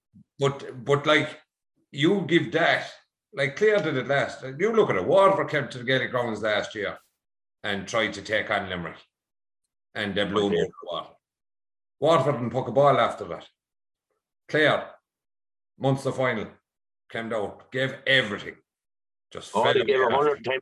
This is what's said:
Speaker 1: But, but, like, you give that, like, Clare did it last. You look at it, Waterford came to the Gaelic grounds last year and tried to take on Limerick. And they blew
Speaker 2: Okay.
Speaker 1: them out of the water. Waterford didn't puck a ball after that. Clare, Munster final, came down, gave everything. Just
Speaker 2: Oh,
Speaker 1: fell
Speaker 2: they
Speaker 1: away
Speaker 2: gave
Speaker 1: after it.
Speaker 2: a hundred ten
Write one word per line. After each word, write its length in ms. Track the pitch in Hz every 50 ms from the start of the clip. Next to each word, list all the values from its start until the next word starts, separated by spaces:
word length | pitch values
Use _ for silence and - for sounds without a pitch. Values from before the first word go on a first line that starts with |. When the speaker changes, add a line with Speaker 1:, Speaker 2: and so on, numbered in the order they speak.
| _ _ _ - - _ _ -
Speaker 1:
But, 460 | 139 139 135 - - - - 131 113
but, 200 | 139 143 139 -
like, 340 | 151 151 151 - - - - _ _ _ _ _ _ _ _ _ _
you 300 | - 139 143 - 202 196 165 139
give 240 | 170 165 147 - -
that, 360 | 160 170 147 131 - - - - - _ _ _ _ _ _ -
like, 240 | 139 139 135 139
Clare 240 | - 208 220 208 202
did 160 | 151 160 139
it 100 | 127 -
last. 380 | 127 143 139 117 - - - - 131 135 147
You 120 | 190 226 233
look 180 | 226 180 135
at 60 | 110
it, 80 | 95 -
Waterford 440 | 117 165 190 196 - - - 147 -
came 180 | - 147 127 113
to 100 | - 123
the 60 | 117
Gaelic 280 | 123 131 127 120 110 117
grounds 280 | 123 120 113 107 104 110
last 320 | 107 104 101 98 - -
year 200 | 107 98 90 82 - _ _ _ _ _ _ _ _ _ _ _ _ -
and 240 | 104 101 98 90 -
tried 240 | - 113 110 101 98
to 80 | 98 95
take 260 | - 107 104 95 -
on 180 | 107 98 95 95
Limerick. 280 | 92 90 85 80 - - - _ _ _ _ _ _ _ _ _ _ _ _ _ _ _ _ _ -
And 180 | 110 104 101 92
they 100 | 101 101
blew 220 | 90 104 110 101
Speaker 2:
Okay. 100 | 101 87
Speaker 1:
them 80 | 85 80
out 40 | -
of 40 | - -
the 60 | - 87 85
water. 160 | 80 - - - _ _ _ _ _ _ _ _ _ _ _ _ _ _ _ _ -
Waterford 340 | 135 139 165 156 135 147 131
didn't 160 | 117 123 113
puck 180 | 113 131 131 117
a 40 | 107
ball 260 | 135 143 143 127 120
after 260 | 117 101 - - 101
that. 220 | 85 82 80 - - _ _ _ _ _ _ _ _ _ _ _ _ _ _ _ _ _ _ _ -
Clare, 420 | - 151 156 135 110 - - - - - _ _ _ _ _ _ _ _ _ _ _ _ _ _ _ -
Munster 340 | 120 135 131 131 - 131 -
final, 360 | - 131 127 117 107 90 82 - _ _ _ _ _ _ _ _ _ _ _
came 180 | - 117 113 110
down, 260 | 117 110 101 92 - - - _
gave 240 | - 127 135 131 - - -
everything. 500 | 131 135 131 123 101 101 90 - 85 - _ _ _ _ _ _ _ _ _ _ _ _ _ _ _ -
Just 200 | - - - -
Speaker 2:
Oh, 100 | 107 120
Speaker 1:
fell 100 | 147 -
Speaker 2:
they 60 | -
Speaker 1:
away 60 | 117
Speaker 2:
gave 140 | 113 135 127
Speaker 1:
after 100 | 127 120
it. 40 | 113
Speaker 2:
a 20 |
hundred 280 | 139 147 147 143 - 120
ten 160 | 123 131 131